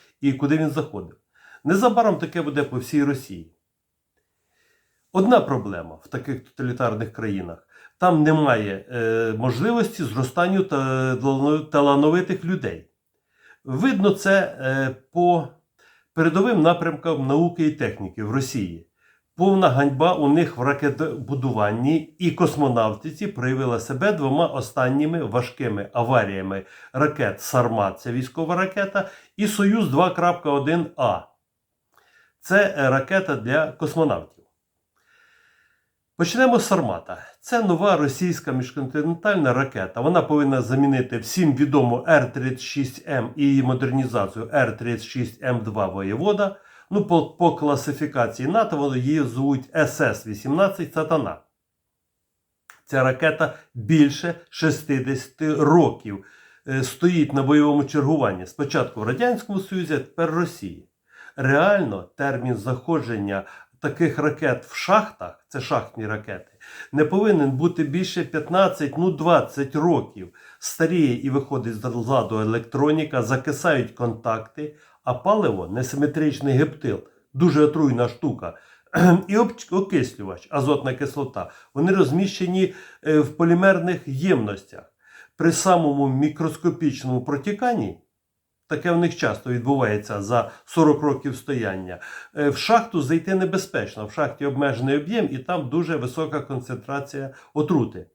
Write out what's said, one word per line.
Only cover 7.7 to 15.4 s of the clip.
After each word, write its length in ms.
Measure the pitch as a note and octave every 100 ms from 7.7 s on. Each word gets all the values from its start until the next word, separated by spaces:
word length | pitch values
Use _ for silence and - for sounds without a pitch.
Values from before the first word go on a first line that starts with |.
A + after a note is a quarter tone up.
| _ - -
Там 240 | F3+ D#3+
немає, 640 | D3+ D#3 D3 A2+ G#2 G2 -
е, 440 | B2 A2+ A2+ A2+ A2
можливості 640 | B2+ A#2 G#3 A#3 G#3 -
зростанню 600 | C3+ G#2+ B2+ - F3+ F#3+
та-, 920 | F#3+ C#3 C3+ C3 C3 B2+ C3+ C3+ C#3+ D3+ D3+
талановитих 720 | D3 C#3+ C#3 D3+ F3 F3+ E3+
людей. 460 | E3 F3+ A2+ E2 - _ _ _ _ _ _ _
Видно 460 | C3 C3 C4 G3+ G3+
це, 480 | G3 G3 G3 F3+ -
е, 360 | C3 C3+ C3 B2+ _
по 360 | E3+ F3 E3+